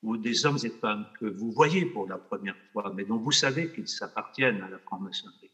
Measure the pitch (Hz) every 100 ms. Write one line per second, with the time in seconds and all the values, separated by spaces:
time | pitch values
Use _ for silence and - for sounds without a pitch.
0 | 110 113 110 113 147 143 120 110 113 104
1 | 104 - 110 95 113 110 151 185 156 110
2 | 95 92 - 101 98 98 - 110 98 95
3 | 101 113 117 143 139 135 165 139 - -
4 | - - - - 131 104 95 92 - 95
5 | 95 - - - -